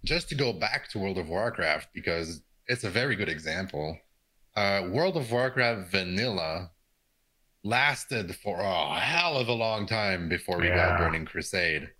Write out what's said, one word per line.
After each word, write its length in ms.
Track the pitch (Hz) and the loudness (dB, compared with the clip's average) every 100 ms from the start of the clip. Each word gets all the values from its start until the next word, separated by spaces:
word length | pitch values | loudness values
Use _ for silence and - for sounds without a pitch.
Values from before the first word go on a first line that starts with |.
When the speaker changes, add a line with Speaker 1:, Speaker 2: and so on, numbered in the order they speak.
Speaker 1:
just 240 | - 160 - | 2 0 -2
to 60 | |
go 180 | 143 135 | 0 0
back 340 | 95 107 139 - | 0 -2 -2 -4
to 80 | 107 | -4
World 180 | 98 92 | -2 -2
of 140 | 80 | -2
Warcraft, 580 | 87 117 113 82 78 - | 0 -2 0 0 0 -2
because 480 | - - 85 80 82 _ _ - | -6 -2 -2 -2 -8 _ _ -4
it's 180 | 123 | -2
a 60 | 107 | 0
very 260 | 92 135 104 | 0 0 0
good 140 | 101 | -2
example. 680 | 78 78 82 95 73 78 80 _ _ _ _ _ | -4 -4 -4 -4 -4 -6 -8 _ _ _ _ _
Uh, 280 | - 101 98 90 | 0 2 2 0
World 240 | 110 180 170 | 2 2 0
of 160 | 120 | 0
Warcraft 580 | 120 127 127 120 113 90 | 2 2 2 2 2 0
Vanilla 800 | 98 92 90 123 98 80 82 90 _ _ _ _ _ _ _ _ _ | 0 2 0 0 0 -2 -4 -6 _ _ _ _ _ _ _ _ _
lasted 720 | 104 120 143 135 - 120 90 87 | -2 2 4 2 -4 -4 -4 -6
for 240 | 104 87 | -6 -2
a 400 | 98 90 73 - | 0 2 0 0
hell 360 | - - 175 143 | 0 2 2 2
of 100 | 120 | 0
a 40 | |
long 340 | 117 113 110 104 | 0 0 0 -2
time 420 | 113 104 92 85 | 0 0 0 0
before 300 | 85 - 90 | -2 0 2
we 100 | 87 | 4
got 80 | 90 | 4
Speaker 2:
Yeah. 220 | 90 87 | 4 4
Speaker 1:
Burning 260 | 82 80 | 2 0
Crusade. 640 | 78 - 78 95 87 78 73 - | -4 -6 -4 0 2 0 -4 -16